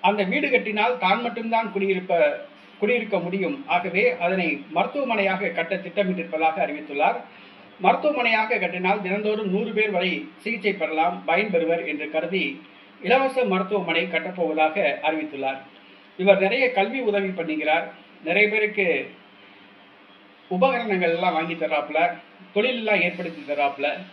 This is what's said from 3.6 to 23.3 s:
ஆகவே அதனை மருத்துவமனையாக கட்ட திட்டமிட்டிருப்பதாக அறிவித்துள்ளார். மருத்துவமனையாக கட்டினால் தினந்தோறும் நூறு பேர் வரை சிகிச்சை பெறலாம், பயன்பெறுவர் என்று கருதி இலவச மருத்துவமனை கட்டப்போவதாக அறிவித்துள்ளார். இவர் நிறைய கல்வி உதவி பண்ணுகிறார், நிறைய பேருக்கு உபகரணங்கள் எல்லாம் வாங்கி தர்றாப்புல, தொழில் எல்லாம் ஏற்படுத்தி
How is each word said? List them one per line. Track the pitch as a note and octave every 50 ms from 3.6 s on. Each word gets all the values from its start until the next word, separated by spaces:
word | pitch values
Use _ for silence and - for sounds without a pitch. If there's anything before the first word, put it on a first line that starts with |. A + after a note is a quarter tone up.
| -
ஆகவே | - E3+ F3 F3+ F#3 E3+ F#3+ - B3 - - F3
அதனை | F3 F#3+ F#3 F3 D#3 D3 - - - D#3
மருத்துவமனையாக | E3+ G#3 A#3+ - D4 C#4 A#3+ A3+ G#3 G3 G3 F#3+ F#3 G3+ F3 - -
கட்ட | E3 - G3
திட்டமிட்டிருப்பதாக | F3+ - F3 - G#3 G3+ F#3 F3+ E3 D#3 - D#3 D#3 D#3+ D#3+ D3+ D3 D3
அறிவித்துள்ளார். | D3 D3 D3 D3 C#3+ C#3+ C#3+ D#3+ F#3 - - - - - - - - - - - - - -
மருத்துவமனையாக | F3+ G3 F#3 - - D4+ D4 C#4 A#3+ A#3 A3 A3 G#3+ - A#3+ G3+
கட்டினால் | F#3 E3+ E3+ F3+ F#3 F3+ G3+ G#3 F#3+
தினந்தோறும் | F3+ F#3+ G#3 G#3 G#3+ G#3+ G#3 G#3+ F#3+ F3+
நூறு | G#3 A#3+ A#3
பேர் | G#3+ G#3 A3 G#3 G3
வரை | F3 F#3 F3+ E3 C#3+ - - - -
சிகிச்சை | - G#3+ A3+ F#3 F#3 G#3
பெறலாம், | F#3+ F#3 D#3+ D3+ D#3 D#3 E3 F3 - C#3+ -
பயன்பெறுவர் | D3+ D#3+ F#3+ G#3+ G#3 F3+ E3 E3 D#3+ E3+ E3+ E3+
என்று | D#3+ D3+ C#3+ - -
கருதி | - G#3 G3+ - G3 F#3+ D#3+ C#3 - - - - - - - - - -
இலவச | - F#3 A#3+ C4+ C4+ C4 B3+ B3+ A#3+
மருத்துவமனை | G3+ F#3+ F#3 G3 - G#3 G3 F3 E3 E3 E3+ E3+
கட்டப்போவதாக | - E3+ D#3+ D3 - F3+ F3+ E3+ D3+ D3+ D#3 D#3 D#3 - G3+ F3+ D3 C#3 -
அறிவித்துள்ளார். | - D#3 D#3+ D#3 D3 D3 C#3+ C#3 C3+ C3+ C3+ - - - - - - - - - - - - -
இவர் | F#3 G3 F#3+ F#3 F#3+
நிறைய | G3 A3+ C4 C4 B3
கல்வி | - G3 G3 A3+ A#3 C4+ B3 G#3+
உதவி | G3+ G3+ G3 F#3+ F#3 F3
பண்ணுகிறார், | E3 - D#3 D3+ D3+ D3+ D#3 E3+ D#3 - - - - - - - -
நிறைய | D#3+ F3 G3 G#3 G#3
பேருக்கு | G#3 G#3+ G#3+ G#3 G#3 G#3 F#3+ F3 D3+ C3+ C3 - - - - - - - - - - - - - - - - - - - - - - - - - - - - -
உபகரணங்கள் | F#3 F#3 B3 C4+ B3+ A#3+ A#3 A3 G3 F#3 F3+ E3 E3
எல்லாம் | - F#3 F3+ E3
வாங்கி | D#3 E3 E3+ E3+
தர்றாப்புல, | E3 D#3+ D3+ D#3 D3 C#3 - D3+ D#3 E3+ - - - - - - - - -
தொழில் | - G3+ A3 B3+ B3+ A#3
எல்லாம் | A3 G#3+ G#3 F#3+ E3+
ஏற்படுத்தி | F3+ E3+ F3+ F3 E3